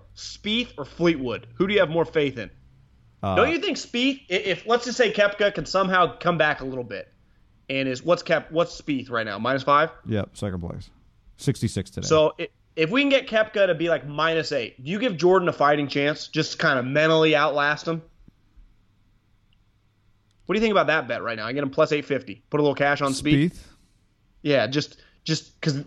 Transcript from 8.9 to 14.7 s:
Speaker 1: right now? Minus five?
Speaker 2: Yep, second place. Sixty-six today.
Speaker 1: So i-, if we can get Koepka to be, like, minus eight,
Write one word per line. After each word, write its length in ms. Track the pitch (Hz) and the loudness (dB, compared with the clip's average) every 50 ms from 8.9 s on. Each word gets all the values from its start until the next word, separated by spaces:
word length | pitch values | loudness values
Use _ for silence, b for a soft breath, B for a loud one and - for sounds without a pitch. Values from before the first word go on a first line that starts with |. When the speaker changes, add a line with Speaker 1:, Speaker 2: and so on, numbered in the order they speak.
| 147 131 117 - | -6 -6 -6 -4
Speaker 1:
right 140 | 120 113 110 | -4 -4 -4
now? 120 | 107 101 101 | -4 -6 -4
Minus 240 | 110 123 135 135 127 | -2 0 0 0 2
five? 260 | - 143 143 156 165 - - _ | 4 4 4 4 2 -2 -10 _
Speaker 2:
Yep, 300 | - 110 101 - - _ | -4 -4 -4 -4 -4 _
second 240 | - - 104 92 90 | -8 -8 -6 -6 -6
place. 300 | 85 85 - 92 92 - _ _ _ _ _ _ _ - - _ | -8 -8 -10 -12 -14 -18 _ _ _ _ _ _ _ -20 -20 _
Sixty-six 520 | - - 120 - - 110 - 101 95 - | -4 -2 -2 -2 -2 -4 -4 -4 -6 -6
today. 160 | - - - | -10 -10 -2
Speaker 1:
So 280 | 139 156 156 151 151 - - | 2 2 4 4 2 0 -4
i-, 100 | 170 - - _ _ _ _ | -10 -12 -12 _ _ _ _
if 140 | - 160 160 | -2 -2 0
we 120 | 208 269 285 | 2 0 2
can 80 | 277 | 2
get 160 | 269 262 262 | 2 0 0
Koepka 400 | - 214 220 220 214 - 208 196 | 0 0 0 0 0 0 0 2
to 80 | 185 175 | 2 2
be, 140 | 151 165 170 | 0 0 0
like, 180 | 165 143 127 | -2 -2 -2
minus 460 | 147 147 151 156 165 165 160 151 - 147 | -8 -4 -2 -2 0 0 -2 -2 -2 -4
eight, 300 | 135 113 104 | -4 -4 -6